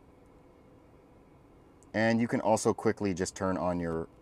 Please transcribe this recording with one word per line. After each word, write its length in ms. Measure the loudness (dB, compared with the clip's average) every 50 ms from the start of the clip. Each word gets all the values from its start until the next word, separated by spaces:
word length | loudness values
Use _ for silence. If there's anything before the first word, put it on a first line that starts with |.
| -20 -20 -20 -20 -20 -20 -20 -20 -20 -20 -20 -20 -20 -20 -20 -20 -20 -20 -20 -20 -20 -20 -20 -20 -20 -20 -20 -20 -20 -20 -20 -20 -20 -20 -20 -20 -12 -6 -2
And 260 | 0 2 2 2 2
you 80 | 0
can 140 | 0 0 0
also 320 | 2 2 2 2 2 0 0
quickly 400 | 0 0 -2 -2 0 -2 -2 -2
just 220 | -2 -4 -4 -4
turn 220 | -4 -2 -2 -2
on 220 | -2 -2 -2 -2 -2
your 280 | -2 -2 -2 -4 -6 -8 -12 -20